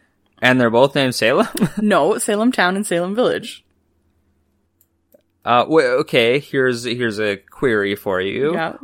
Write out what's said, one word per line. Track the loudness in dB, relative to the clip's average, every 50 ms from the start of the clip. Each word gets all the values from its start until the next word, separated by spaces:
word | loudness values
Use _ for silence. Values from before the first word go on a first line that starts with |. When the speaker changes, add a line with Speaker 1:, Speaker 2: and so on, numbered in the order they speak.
| _ _ _ _ _ _ _ 0
Speaker 1:
and | 2 2 4 4
they're | 4 4
both | 4 4 2 2 2
named | 0 -2 0 0
Salem? | 0 0 2 2 2 0 0 -2 -2 -2
<laughs> | -2 -2 -2
Speaker 2:
No, | 0 2 2 2 2 2 0 -2
Salem | -2 -2 -2 0 0 0
Town | 0 2 0 0 0
and | -2 -4
Salem | -2 -2 -2 -2 -2 -2
Village. | 0 0 0 0 -2 -6 -10 -16 -20 _ _ _ _ _ _ _ _ _ _ _ _ _ _ _ _ _ _ _ _ _ _ _ _ _ _ _ _ _ _ _ _ _ _ _ _ -4
Speaker 1:
Uh, | 0 2 2 2
w-, | 2 2 2 2
okay, | 2 2 -2 -2 0 0 2 2 2 2 0
here's, | -2 -4 -2 0 0 0 0 -2 -4
here's | -6 -6 -4 -4 -4 -4 -2
a | -2 -4 -4
query | -6 _ _ -8 -2 0 0 2 2 0 -2 -4
for | -4 -4 -4 -2 -2
you. | -2 -4 -4 -2 -2 -2 -2
Speaker 2:
Yeah. | -4 -4 -6 -8 -12